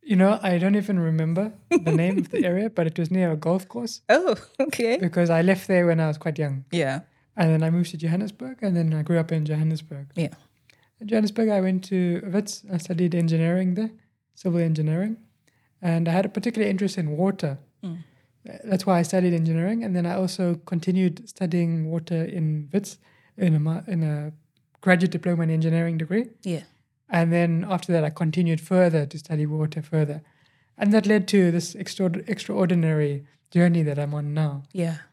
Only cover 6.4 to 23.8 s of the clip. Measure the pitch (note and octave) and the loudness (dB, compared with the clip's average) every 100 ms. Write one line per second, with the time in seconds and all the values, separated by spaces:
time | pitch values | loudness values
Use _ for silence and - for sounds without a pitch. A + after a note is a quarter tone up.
6.4 | D3 C3+ C3+ E3+ C#3 C3+ - _ _ - | -4 -4 -6 -2 -2 -4 -8 _ _ 0
7.4 | E3 D#3+ D#3+ E3+ F3 D#3+ D#3+ F3 G#3 - | 2 4 2 2 0 -2 -2 -2 -2 -8
8.4 | B3+ B3+ G#3 F3 D#3+ D#3 D3+ E3+ D#3+ D#3+ | -14 -6 -2 0 0 0 0 0 0 -2
9.4 | D3+ D3+ D#3+ D#3+ D#3+ C#3+ C#3 - E3 - | -2 0 0 -2 -6 -16 -12 -6 -6 -6
10.4 | _ _ _ _ _ _ G#3+ A3 G#3+ G#3 | _ _ _ _ _ _ -2 0 0 0
11.4 | A3 G3+ F#3 F#3 F#3 F#3 F3+ F3 G3+ F#3 | 0 2 2 -2 -2 0 0 -2 -2 -4
12.4 | G#3+ - G3+ F3+ - E3+ F3+ E3+ E3 D#3+ | -4 -10 -6 -6 -4 0 0 2 2 2
13.4 | E3 F3+ F#3 F3+ A3 - _ _ _ _ | 2 2 0 0 -4 -8 _ _ _ _
14.4 | F#3 E3+ E3 D#3 D#3 D#3+ G#3 A3+ _ _ | -2 0 2 0 0 0 -2 -6 _ _
15.4 | _ _ _ _ F3+ E3 E3 F3 G3+ - | _ _ _ _ -2 0 2 0 0 -2
16.4 | A#3 A3 G3+ F#3+ G3 G3 D#3 D3+ F#3+ F#3+ | -4 -2 0 0 -2 -2 -4 0 0 0
17.4 | D#3 C3+ _ _ F#3 E3+ D#3+ _ _ _ | -4 -6 _ _ -12 -12 -16 _ _ _
18.4 | - - A3+ F#3+ - F3 E3 F#3+ F3+ E3+ | -20 -16 -4 -4 2 2 2 2 2 2
19.4 | D#3+ D#3+ F3 A3+ A3+ F3+ E3+ F#3 F#3 F#3 | 0 0 0 -2 -2 -2 -2 -2 -4 -2
20.4 | F3+ E3+ - F3 E3 F#3 F#3 - - - | -2 -2 -4 -4 0 2 0 -2 -16 -6
21.4 | F#3 F3 E3+ E3 D#3 E3 E3 E3 D#3+ F3 | -2 0 0 -2 -2 -4 -4 -4 -4 -2
22.4 | D#3 D3+ D3 F#3+ G3+ - _ _ _ - | -2 -2 -2 -4 -6 -18 _ _ _ -2
23.4 | F#3 D#3 D3+ E3 | 2 2 0 -4